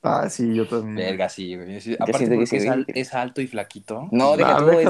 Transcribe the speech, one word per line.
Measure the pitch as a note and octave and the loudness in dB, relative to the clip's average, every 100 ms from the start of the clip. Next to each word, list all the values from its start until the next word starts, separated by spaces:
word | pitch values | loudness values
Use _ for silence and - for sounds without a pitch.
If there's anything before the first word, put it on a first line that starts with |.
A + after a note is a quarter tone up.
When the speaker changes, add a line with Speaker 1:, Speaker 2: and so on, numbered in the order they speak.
Speaker 1:
Ah, | - C#3 - | 0 0 -2
sí, | - A#2+ | -2 0
yo | A2+ A2 | 0 0
también. | A#2 A2 G#2 | -2 -4 -6
Speaker 2:
Verga, | F#2 F#2+ F#2 | -4 -2 -4
sí, | - F#2 F2+ | -4 -10 -10
güey. | F2+ G2+ | -12 -12
Sí, | A2+ | -8
Speaker 3:
Yo | A#2 | -4
Speaker 2:
aparte | A2 A2+ | -2 0
Speaker 3:
siento | A#2+ | 2
que | A#2 | 2
Speaker 2:
porque | A#2+ G#2+ | 2 0
Speaker 3:
sí, | G#2 | 0
Speaker 2:
es | |
al-, | B2+ | -2
Speaker 3:
güey. | C3+ - | -2 -6
Speaker 2:
es | B2+ | -6
alto | C3 B2 B2 | -6 -6 -6
y | B2+ | -8
flaquito. | A#2 G2 - - A2 D#3+ | -8 -10 -14 -10 -10 -2
Speaker 3:
No, | A#2+ C3+ D3 | 2 4 4
deja | B1+ C#3+ | 4 6
Speaker 1:
Ah, | |
Speaker 3:
tú, | D3+ | 6
Speaker 1:
deja | E3+ | 6
Speaker 3:
es | D#3+ | 4